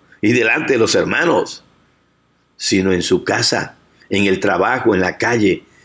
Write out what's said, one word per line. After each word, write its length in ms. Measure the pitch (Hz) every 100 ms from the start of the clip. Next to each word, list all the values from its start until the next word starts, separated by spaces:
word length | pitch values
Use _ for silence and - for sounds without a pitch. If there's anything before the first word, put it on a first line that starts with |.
| _ -
y 120 | 107
delante 420 | 123 110 143 -
de 40 | 123
los 160 | 104
hermanos, 680 | 98 85 120 170 127 - - _ _ _ _ _ _ _ _ _ -
sino 340 | - 98 95
en 100 | 90
su 220 | - 92
casa, 520 | - 113 113 120 - - _ _ -
en 160 | 98 98
el 120 | 92
trabajo, 560 | 98 87 104 131 113
en 60 | 92
la 160 | 90 -
calle, 480 | 110 120 101 82 - _